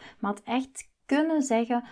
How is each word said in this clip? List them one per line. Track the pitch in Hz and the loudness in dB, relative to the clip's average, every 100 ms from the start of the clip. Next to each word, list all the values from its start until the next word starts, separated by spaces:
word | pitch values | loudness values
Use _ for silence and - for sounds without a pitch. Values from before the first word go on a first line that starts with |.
| - - | -20 -6
maar | 202 | -4
het | - | -4
echt | - 240 262 - - _ - | -4 -4 -4 -10 -20 _ 0
kunnen | 277 320 311 | 2 2 2
zeggen | 269 233 233 240 240 | 2 2 2 -2 -4